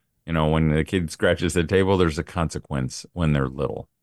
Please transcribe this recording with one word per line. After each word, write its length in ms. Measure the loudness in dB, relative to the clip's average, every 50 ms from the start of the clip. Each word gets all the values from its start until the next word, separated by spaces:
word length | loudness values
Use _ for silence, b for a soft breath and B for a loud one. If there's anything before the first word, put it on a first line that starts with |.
| _ _ _ _ _
you 60 | -4
know, 160 | 0 0 2 2
when 220 | 2 2 2 2 2
the 80 | 0
kid 300 | 0 0 -2 -2 -2 -4
scratches 420 | -2 0 2 2 2 2 0 0 0
the 80 | 0
table, 340 | 0 2 2 2 4 4 4
there's 220 | 4 2 2 0 -2
a 60 | -6
consequence 800 | -4 -4 -4 -4 -2 -4 -8 -8 -6 -4 -4 -4 -6 -8 -12 -16 -10
when 200 | -6 -2 0 2
they're 140 | 2 2 0 -2
little, 400 | -4 -4 -6 -4 -6 -8 -12 -14 _ _